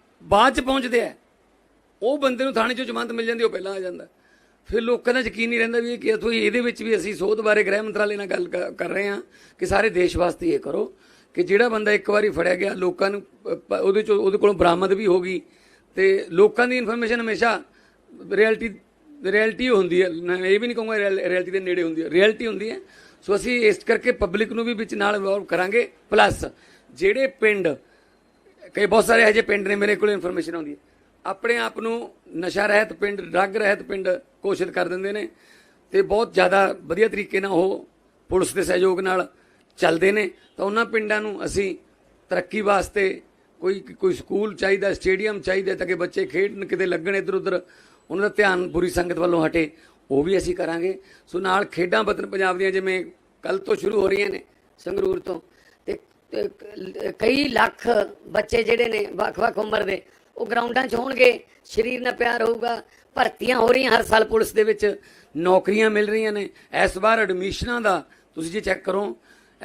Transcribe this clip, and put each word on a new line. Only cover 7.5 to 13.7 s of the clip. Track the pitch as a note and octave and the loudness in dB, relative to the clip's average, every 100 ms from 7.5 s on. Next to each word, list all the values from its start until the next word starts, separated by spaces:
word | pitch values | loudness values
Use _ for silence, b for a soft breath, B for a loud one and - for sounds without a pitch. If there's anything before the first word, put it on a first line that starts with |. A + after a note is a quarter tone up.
| G#3+ | 2
ਗ੍ਰਹਿ | G3 G3+ | 2 0
ਮੰਤਰਾਲੇ | A3 G#3 G#3 G#3 | -2 -2 -2 -2
ਨਾਲ | G3 | -4
ਗੱਲ | F3+ F3+ | -4 -4
ਕ-, | F3+ - | -4 -6
ਕਰ | - F3 | -6 -6
ਰਹੇ | F#3 G3+ | -4 -4
ਹਾਂ | G3+ - b b - | -6 -10 b b -8
ਕਿ | - | -2
ਸਾਰੇ | G3 G#3+ | 2 2
ਦੇਸ਼ | F3 F3 D#3 | 2 0 2
ਵਾਸਤੇ | F3 D#3+ E3+ | 0 0 0
ਇਹ | C#3 | 0
ਕਰੋ | - F3+ A3 - b b b | -2 -4 -6 -8 b b b
ਕਿ | - | -4
ਜਿਹੜਾ | F3 G3 A3+ | 2 4 2
ਬੰਦਾ | A3 G#3 | 2 0
ਇੱਕ | G#3 G3+ | 0 2
ਵਾਰੀ | G#3 G#3 | 2 2
ਫੜਿਆ | D3+ F3 | 0 0
ਗਿਆ, | F3+ G3 | 2 -2
ਲੋਕਾਂ | F#3+ F3+ F3 G3 | -2 -2 0 -2
ਨੂੰ, | G3+ | -2
ਅ, | - _ - | -10 _ -8
ਪ-, | E3 - | -8 -4